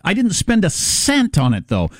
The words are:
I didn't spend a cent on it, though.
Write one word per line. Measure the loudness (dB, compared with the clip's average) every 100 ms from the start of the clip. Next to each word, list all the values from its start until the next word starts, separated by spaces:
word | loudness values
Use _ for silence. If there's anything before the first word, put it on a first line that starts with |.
I | -4
didn't | 0 0
spend | -2 0 0 0
a |
cent | -2 -4 -2 0 2 2 2
on | 2
it, | 0 -2
though. | -2 -2